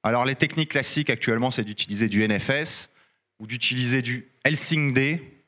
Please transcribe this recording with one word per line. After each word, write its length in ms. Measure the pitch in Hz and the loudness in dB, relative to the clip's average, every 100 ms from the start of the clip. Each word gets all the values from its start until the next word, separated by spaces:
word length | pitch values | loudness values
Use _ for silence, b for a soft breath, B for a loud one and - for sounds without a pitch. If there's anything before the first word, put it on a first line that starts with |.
Alors 220 | 110 120 | 2 2
les 100 | 127 | 0
techniques 360 | - 160 - 151 | 0 0 0 0
classiques 400 | 143 127 - 143 | 0 0 -2 -2
actuellement, 400 | 117 - 113 127 | 0 0 2 0
c'est 140 | 120 | 0
d'utiliser 440 | 104 104 - 104 110 | -4 -6 -6 0 2
du 140 | 101 | 2
N 160 | 107 104 | 2 0
F 120 | 113 | 0
S 400 | 139 160 - - b b b _ _ | -2 -2 -10 -14 b b b _ _
ou 80 | 107 | -12
d'utiliser 560 | 120 - 127 123 131 | -4 -2 0 2 0
du 260 | 120 123 - _ | 0 -6 -10 _
L 120 | 139 151 | 0 2
sync 360 | - 156 143 | 2 2 4
D 500 | 127 135 165 - - | 4 2 -2 -8 -20